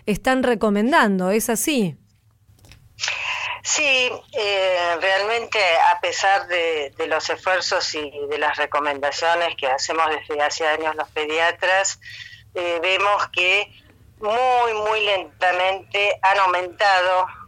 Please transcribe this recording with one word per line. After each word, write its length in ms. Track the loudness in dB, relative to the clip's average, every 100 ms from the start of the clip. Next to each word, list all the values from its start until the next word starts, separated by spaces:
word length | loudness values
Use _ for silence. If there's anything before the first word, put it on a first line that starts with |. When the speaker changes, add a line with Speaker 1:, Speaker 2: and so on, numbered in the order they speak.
| -4
Speaker 1:
están 340 | -2 0 2
recomendando, 880 | 2 2 2 2 4 4 4 2 2
¿es 220 | 0 0
así? 460 | -2 0 0 0 -4 _ _ _ _ _ _ -20 -20 -20 -10 -6 -6 -6 -8 -8 -10
Speaker 2:
Sí, 480 | -4 -2 0 0 0 -4 -8
eh, 640 | -4 -2 0 0 0 0 0
realmente 600 | 0 0 0 -2 -2 0 2 4 4 4
a 40 |
pesar 480 | 0 0 2 2 2
de, 440 | 0 0 -2 -4 -6
de 80 | -2
los 240 | -2 -2
esfuerzos 640 | -4 0 0 0 -2 -2
y 180 | -6 -8 -8 -6
de 120 | -2
las 180 | -2 -2
recomendaciones 1000 | -2 -2 -2 -2 -4 0 0 2 0 -2
que 120 | -2
hacemos 380 | -2 -2 0 0
desde 320 | -2 -4 -2
hace 240 | -2 0 -2
años 300 | 0 -2 -4
los 140 | -6
pediatras, 880 | -6 -4 0 0 0 0 2 0 -4 -12 -18 -18 -20 -14 -6
eh, 240 | -4 -2
vemos 460 | 0 0 0 0 -2
que 400 | -2 0 0 -2 -10 -20 -20 -20 -8
muy, 540 | -2 0 2 2 2 0 -2
muy 160 | 0 0
lentamente 1120 | -2 -4 -2 0 2 0 -2 -4 -2 0 2
han 160 | 2 4
aumentado 880 | 2 2 -2 0 4 4 4 2 0 -6